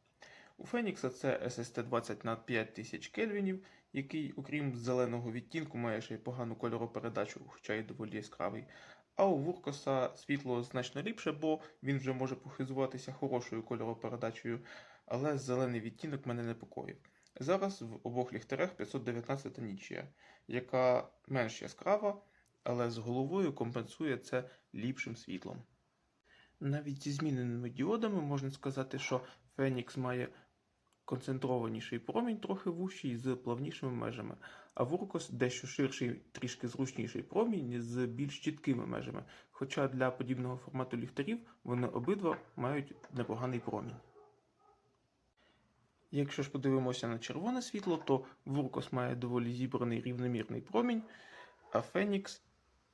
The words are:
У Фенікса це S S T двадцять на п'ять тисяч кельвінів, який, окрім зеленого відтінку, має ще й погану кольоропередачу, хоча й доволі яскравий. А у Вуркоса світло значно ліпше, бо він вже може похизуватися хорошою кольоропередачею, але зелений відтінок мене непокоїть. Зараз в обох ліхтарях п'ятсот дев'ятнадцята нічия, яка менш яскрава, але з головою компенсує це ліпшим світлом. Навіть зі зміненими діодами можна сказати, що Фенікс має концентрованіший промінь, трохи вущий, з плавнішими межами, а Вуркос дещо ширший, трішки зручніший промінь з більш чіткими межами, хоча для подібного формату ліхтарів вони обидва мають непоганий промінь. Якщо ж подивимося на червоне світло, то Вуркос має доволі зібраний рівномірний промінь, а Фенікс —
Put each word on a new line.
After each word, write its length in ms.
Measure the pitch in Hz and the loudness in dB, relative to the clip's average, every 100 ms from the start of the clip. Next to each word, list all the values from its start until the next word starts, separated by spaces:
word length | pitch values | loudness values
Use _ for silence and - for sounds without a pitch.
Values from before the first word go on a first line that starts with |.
| _ _ - - - - | _ _ -20 -20 -20 -16
У 100 | - | -2
Фенікса 440 | 240 214 185 131 | 0 2 0 -2
це 280 | - 139 - | 0 2 2
S 220 | 123 120 | 0 -2
S 180 | 117 - | -4 -2
T 40 | |
двадцять 420 | 120 120 120 104 | 2 2 0 -2
на 120 | 117 113 | -2 -2
п'ять 380 | - 117 110 | 0 2 2
тисяч 340 | - 107 - - | -4 -8 -8 -6
кельвінів, 560 | - 226 208 196 185 - - _ | 0 0 2 0 0 -4 -20 _
який, 400 | 139 139 160 143 | -4 -2 -2 -2
окрім 440 | - 135 147 143 120 | -4 -2 0 0 0
зеленого 560 | 117 127 120 120 117 | 2 4 4 2 -2
відтінку, 460 | 120 - 165 147 117 | -4 -4 -4 -4 -2
має 220 | 117 110 | 0 0
ще 140 | - | -2
й 40 | 113 | -6
погану 380 | - 127 117 110 | -4 -2 -2 -2
кольоропередачу, 840 | 120 113 117 - 117 104 104 - - | 0 0 -2 -2 -2 0 -2 -4 -14
хоча 280 | - - | -10 -2
й 80 | 107 | -2
доволі 340 | 107 - 107 107 | -2 -6 -6 -4
яскравий. 480 | 104 - - 110 - - - - _ - | -6 -2 -2 -2 -8 -16 -20 -20 _ 4
А 100 | 196 | 6
у 120 | 151 | 6
Вуркоса 720 | 147 180 - 143 - 135 123 - | 4 0 -2 -2 2 4 2 0
світло 460 | - 139 127 123 | 0 0 2 0
значно 400 | 120 127 123 139 | 0 -2 -2 -2
ліпше, 300 | 196 220 165 | -4 -2 -2
бо 280 | 151 156 156 - - | 2 2 2 0 -6
він 160 | 131 139 | 0 2
вже 140 | 131 | 2
може 220 | 127 131 | 0 0
похизуватися 800 | 127 143 - 135 135 131 131 135 | -2 -6 -4 -2 2 0 0 -8
хорошою 500 | 135 139 123 120 113 | -4 0 0 0 -4
кольоропередачею, 1000 | 110 117 113 117 113 120 113 113 120 117 - - - - - | -2 -2 -2 -2 -4 -2 -4 -2 -2 -4 -4 -16 -18 -14 -4
але 320 | 123 147 139 | 0 2 0
зелений 420 | 131 127 131 117 | 2 2 2 0
відтінок 460 | 110 - 160 143 135 | -4 -6 -4 -4 -2
мене 160 | 120 | -2
непокоїть. 680 | 117 117 - - - - - _ _ - | -2 -4 -6 -8 -8 -10 -16 _ _ -4
Зараз 420 | 131 190 196 196 | 2 4 2 -2
в 160 | 113 113 | -8 -6
обох 300 | 120 123 127 | -2 0 0
ліхтарях 420 | - - 139 180 | -2 -2 0 0
п'ятсот 280 | - 107 139 | -2 -4 -2
дев'ятнадцята 600 | 117 120 117 139 - - | -2 -2 0 -2 -4 -6
нічия, 460 | 113 98 - 50 143 - - - - | -6 -6 -6 -6 -8 -12 -20 -18 -4
яка 600 | 123 123 131 127 123 - - - | -2 2 4 6 6 4 -8 -2
менш 340 | 131 113 - | 0 0 -2
яскрава, 600 | - - - 208 208 202 - _ _ _ | -8 -4 2 4 4 -2 -6 _ _ _
але 280 | 120 123 117 | 0 2 2
з 80 | 113 | 0
головою 540 | 113 123 139 190 175 | 0 0 2 4 2
компенсує 640 | 139 117 123 - - 156 123 | 2 0 -2 -4 -2 0 0
це 320 | - 127 123 - _ | 0 -2 -2 -10 _
ліпшим 420 | - 117 131 123 113 | -4 -2 -2 -4 -8
світлом. 460 | - 92 90 90 - _ _ _ _ _ _ - - - | -6 -6 -6 -10 -12 _ _ _ _ _ _ -20 -20 -6
Навіть 420 | 139 143 147 139 | -2 0 -2 -4
зі 100 | 147 | -2
зміненими 580 | 143 156 131 123 120 123 | 0 2 2 0 -2 -2
діодами 500 | 127 151 226 220 196 | 0 2 2 2 2
можна 300 | 143 139 135 | 2 0 0
сказати, 480 | 135 139 135 135 135 | -4 -2 -2 -2 -2
що 220 | - 127 - - _ - | 0 0 0 -16 _ 2
Фенікс 400 | 135 127 117 139 | 2 2 -2 -2
має 320 | 127 123 123 - - _ _ _ _ _ | 0 0 -2 -6 -20 _ _ _ _ _
концентрованіший 920 | - 123 139 131 131 127 113 110 - 117 | -4 -4 0 0 2 4 2 -2 -2 -4
промінь, 400 | - 233 240 214 | 0 0 2 0
трохи 320 | - 190 185 | 0 -2 0
вущий, 460 | 170 185 - 139 117 | 0 -2 -2 -2 0
з 200 | 131 127 | 0 0
плавнішими 560 | 123 120 147 - 135 | 0 -2 -2 -4 -2
межами, 440 | 123 113 117 107 - - - - | -2 -2 -4 -6 -8 -12 -16 -6
а 80 | - | 0
Вуркос 480 | 123 175 196 170 - | 2 2 0 -4 -4
дещо 360 | 120 123 - 127 | 2 2 2 -4
ширший, 440 | - 131 - 123 107 - | 2 2 2 0 -2 -8
трішки 360 | - 123 - 120 | -6 -4 -4 -4
зручніший 540 | 123 135 - 113 - | 0 -2 0 -2 -4
промінь 600 | - 196 233 196 123 120 | 0 2 4 2 0 -2
з 240 | 117 123 123 | -2 0 0
більш 320 | 117 143 143 | 0 -2 -2
чіткими 460 | 151 147 - 117 110 | -2 0 2 2 2
межами, 380 | 113 120 - - - - | -2 -2 -6 -8 -14 -16
хоча 380 | - 135 - 135 | -6 -2 2 2
для 220 | 127 127 | 4 2
подібного 460 | - 123 127 123 127 | 2 0 0 0 -4
формату 400 | - 131 127 120 | -4 -2 -2 -2
ліхтарів 440 | 117 - 143 233 - - | -2 -2 0 -2 -6 -10
вони 220 | - 123 123 | -2 2 2
обидва 500 | - 123 202 170 - - - | 2 2 4 2 0 -4 -2
мають 380 | 123 143 143 - - | 0 0 -2 -8 -8
непоганий 460 | 127 117 113 127 123 | -4 -2 0 0 -2
промінь. 360 | 117 107 - - - - - _ _ _ _ _ _ _ _ _ _ _ _ _ _ _ _ _ _ | 0 -2 -2 -8 -14 -20 -20 _ _ _ _ _ _ _ _ _ _ _ _ _ _ _ _ _ _
Якщо 320 | 139 139 - | 0 2 0
ж 80 | 139 | -2
подивимося 580 | 139 135 131 127 123 117 | 2 4 6 4 0 -2
на 100 | 117 | -2
червоне 440 | - 135 214 254 | -4 -4 -2 -2
світло, 340 | 247 208 196 160 | -2 -2 0 2
то 280 | 151 135 135 - | 4 4 2 -10
Вуркос 480 | - 139 131 - - | -2 0 0 -2 -2
має 220 | 127 123 | 0 0
доволі 380 | 123 123 123 117 | 0 0 2 2
зібраний 480 | 120 127 127 120 113 | 0 0 2 2 0
рівномірний 600 | 127 123 123 117 - 117 | 0 0 2 2 0 -4
промінь, 420 | - 220 247 226 220 - - - - - - | 0 4 4 2 -2 -12 -20 -18 -20 -20 0
а 80 | 113 | 0
Фенікс — 640 | - - 104 143 - - _ _ _ _ _ | 2 2 4 2 0 -10 _ _ _ _ _